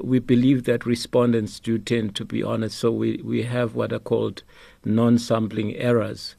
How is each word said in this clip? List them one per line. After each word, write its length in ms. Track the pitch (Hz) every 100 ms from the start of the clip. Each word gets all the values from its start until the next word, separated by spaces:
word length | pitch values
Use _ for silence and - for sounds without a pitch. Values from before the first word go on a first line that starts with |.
we 160 | 123 127
believe 460 | - 123 123 131 123
that 200 | 120 117
respondents 760 | 117 - 127 120 117 107 -
do 160 | - 113
tend 360 | 104 120 110 -
to 100 | 107
be 180 | 113
honest. 340 | 104 113 110 -
So 140 | 120
we, 300 | 110 113 110
we 200 | 113 117
have 300 | 117 123 117
what 200 | 120 113
are 60 | 113
called 440 | - 113 110 98 _ - - _
non-sampling 920 | - 110 117 117 - 113 110 113 104 -
errors, 580 | 123 120 104 - -